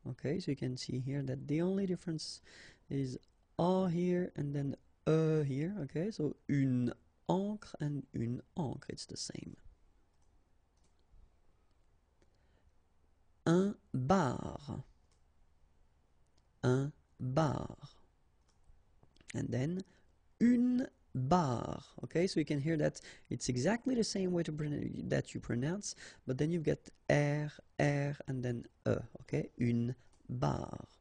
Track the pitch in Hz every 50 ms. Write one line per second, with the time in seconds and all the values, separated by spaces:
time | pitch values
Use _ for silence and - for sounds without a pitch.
0 | - 127 127 - - 127 156 202 180 156 143 - - 127 127 127 - - 123 127
1 | 127 131 139 143 139 131 127 139 131 139 143 160 170 185 190 190 202 185 180 170
2 | - 170 160 156 - - - - - - - - - - - _ _ _ 139 139
3 | 135 127 123 - _ _ _ _ _ _ _ - 165 175 185 185 190 180 165 175
4 | 175 180 180 175 180 - - - 147 143 139 143 143 139 - - _ _ _ _
5 | _ - 156 160 160 156 160 156 147 139 131 135 151 175 208 208 147 131 - 147
6 | 170 220 214 - 156 - - _ _ - 143 143 135 135 127 123 123 120 - -
7 | _ _ _ _ _ - 170 185 196 202 214 208 - - - - 151 147 147 139
8 | 131 _ - - 117 117 123 - - _ _ - 160 120 - - - - - -
9 | - - - - - - - - - - - - - - - _ - _ _ _
10 | _ _ _ _ _ _ _ _ _ _ _ _ _ _ _ _ _ _ _ _
11 | _ _ - - - - _ _ _ - _ _ _ _ _ _ _ _ _ _
12 | _ _ _ _ _ _ _ _ _ _ _ _ _ - _ _ _ _ _ _
13 | _ _ _ _ _ _ _ _ _ 160 165 180 190 202 214 - _ _ - 131
14 | 127 139 185 196 160 123 123 - - - - - - 139 - - 135 - - _
15 | _ _ _ _ _ _ _ _ - _ _ _ - _ _ _ - _ _ _
16 | _ _ _ _ _ _ _ _ _ _ _ _ - 127 127 135 139 147 - _
17 | _ _ _ _ - 127 131 151 160 143 123 - - - - - - - - -
18 | - _ _ _ _ _ _ _ _ _ _ _ _ - - - _ _ _ -
19 | - - _ - - - - 120 117 - 117 120 131 156 180 185 196 - - _
20 | _ _ _ _ _ _ _ _ 226 240 247 240 247 247 247 247 262 - _ _
21 | _ _ - 131 127 131 170 185 160 135 123 113 - - - - - - - -
22 | - 120 - - 175 196 - 165 151 - 151 143 135 160 165 151 151 151 - -
23 | - - - - - _ - 120 - - 127 123 123 175 220 233 - 247 262 233
24 | 214 - - 202 190 180 175 170 165 170 156 151 151 151 147 - - - - -
25 | - - - 139 - - - 117 - - 123 120 127 151 175 208 - - - -
26 | - - - - _ - 131 131 147 156 175 170 156 151 143 - _ - - _
27 | _ - 143 147 147 143 143 147 151 147 - - _ _ _ - 143 147 143 143
28 | 143 143 147 - - - 135 131 123 123 120 120 - - _ _ _ 120 113 -
29 | 120 - - - - - - 143 - - _ - 127 120 120 117 117 120 123 -
30 | - - _ _ _ - 123 123 135 147 - - - - - - - - - _